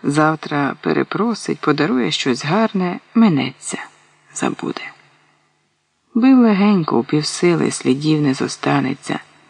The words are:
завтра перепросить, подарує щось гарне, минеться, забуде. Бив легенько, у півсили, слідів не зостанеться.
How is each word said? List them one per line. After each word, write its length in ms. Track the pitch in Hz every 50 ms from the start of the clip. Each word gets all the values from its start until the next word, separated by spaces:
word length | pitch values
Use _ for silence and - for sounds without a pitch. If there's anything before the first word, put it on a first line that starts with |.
завтра 720 | - 143 143 151 156 156 160 151 - - 151 143 143 135 - -
перепросить, 800 | - - 156 143 135 - - 165 202 240 220 - - - - -
подарує 500 | - - 147 147 147 - 120 127 117 92
щось 340 | 151 - - 143 123 131 -
гарне, 560 | 143 170 214 226 220 - 190 185 175 - - _ _ _
минеться, 640 | 233 226 214 165 135 131 131 139 _ - - - - - - _ _ _ _ _ _ _ _ -
забуде. 580 | - - - - - - - - - - - - _ _ _ _ _ _ _ _ _ _ _ _ _ _ _ _ _ _ _ _ _ _ _ _
Бив 240 | 233 226 262 269 254
легенько, 600 | 240 226 208 185 202 208 208 185 160 - - 117
у 60 | 117
півсили, 680 | - - 151 151 - - - - 175 170 156 139 117
слідів 520 | - - - 135 131 139 147 156 156 151
не 120 | 147 139 131
зостанеться. 880 | - 123 123 - - - 139 143 143 135 131 139 - - - - - - _ _ _ _